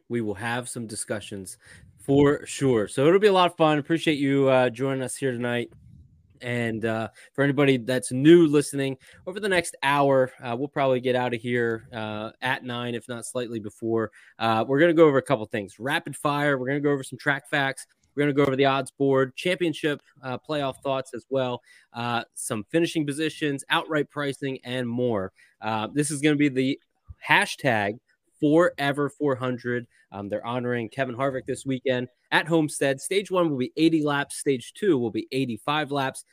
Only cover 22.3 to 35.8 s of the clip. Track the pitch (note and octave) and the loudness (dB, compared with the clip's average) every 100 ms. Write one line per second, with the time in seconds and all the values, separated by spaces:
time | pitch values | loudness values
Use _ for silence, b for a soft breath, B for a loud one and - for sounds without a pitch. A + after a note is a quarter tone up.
22.3 | - - A2+ G2+ E3 E3 E3 D3 C#3+ D#3 | -10 -8 -8 -2 0 2 0 -4 -2 -4
23.3 | - D3+ C#3 - D#3+ D3 D3+ C#3 D3 C#3+ | -4 -4 -4 -2 -2 0 -4 -4 -6 -6
24.3 | C3 C#3 C3 A#2+ B2+ A#2+ A#2+ B2 G#2+ F#2+ | -6 -8 -8 -8 -6 -4 -2 0 -2 -4
25.3 | _ b b G#2+ A2 G#2+ C#3 D3 C#3+ D3+ | _ b b -6 -4 -2 -2 -2 0 0
26.3 | C#3+ D3 C3 C3 C#3+ _ _ - - - | 2 2 0 -2 -4 _ _ -20 -8 2
27.3 | E3 G3+ - C#3+ A2 G2+ A#2+ _ _ _ | 2 2 -2 0 0 0 -4 _ _ _
28.3 | - D3+ D#3 F3 - C#3+ C#3 C#3 - D3 | -2 2 4 4 0 -2 -2 -4 -2 -2
29.3 | B2 B2+ B2 B2 A#2+ A#2+ b b G2 G2+ | -2 -4 -4 -4 -6 -8 b b -12 -6
30.3 | G#2 A#2 B2+ B2 A#2+ A2+ - B2+ A#2 C3+ | -6 -4 -4 -2 -4 -4 -6 -6 -4 -4
31.3 | B2+ B2 B2+ C3+ B2+ C3 B2 B2+ _ - | -4 -8 -8 -4 -2 0 -2 -4 _ -2
32.3 | D#3+ D#3+ E3 D3+ - C#3 C3+ - F#3+ F#3+ | 0 2 2 0 0 -2 -2 -2 -4 0
33.3 | F#3 E3 C3+ B2+ - E3 E3 D3 C#3+ C#3+ | 0 0 0 -4 2 2 2 0 -2 -4
34.3 | - D3 C3 - - G#3 C3+ A#2 G#2+ - | -4 -2 -2 -4 -2 2 2 2 -4 -4
35.3 | C3 B2+ G#2+ - D3+ | -4 -4 -4 -2 -2